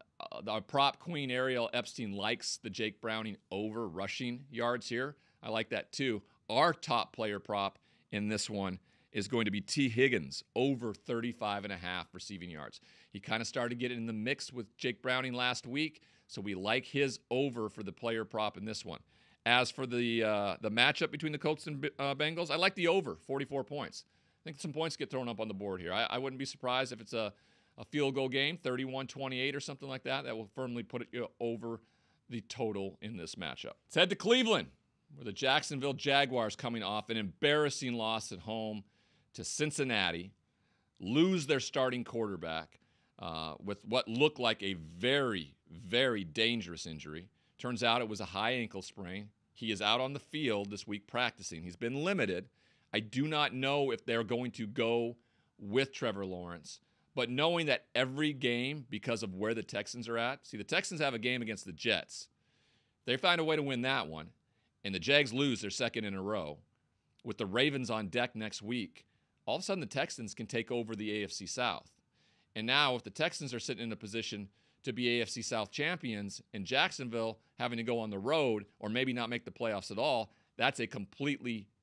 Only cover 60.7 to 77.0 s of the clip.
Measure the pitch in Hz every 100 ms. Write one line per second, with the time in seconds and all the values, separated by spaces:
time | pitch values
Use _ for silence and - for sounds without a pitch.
60.7 | 170 - 160 143 113 123 127 113 104 95
61.7 | 78 117 90 - - - _ _ _ _
62.7 | _ _ _ - 127 185 170 160 156 139
63.7 | 127 127 135 78 78 82 - _ _ _
64.7 | _ 101 95 85 147 131 123 143 110 101
65.7 | - 117 117 104 95 98 104 76 73 _
66.7 | _ _ _ _ _ 113 - 98 113 147
67.7 | 139 120 110 98 120 123 110 107 - 104
68.7 | 123 90 - _ _ _ _ - 143 190
69.7 | 190 107 135 143 - 110 - 107 117 113
70.7 | 120 113 107 107 104 98 - 92 - 120
71.7 | 78 - _ _ _ _ _ _ 107 113
72.7 | 139 143 123 107 - 165 - 139 117 -
73.7 | 110 117 101 104 113 - 104 95 _ _
74.7 | _ 131 117 120 120 110 120 - 117 101
75.7 | - 151 180 123 104 101 - - 104 90
76.7 | 131 180 -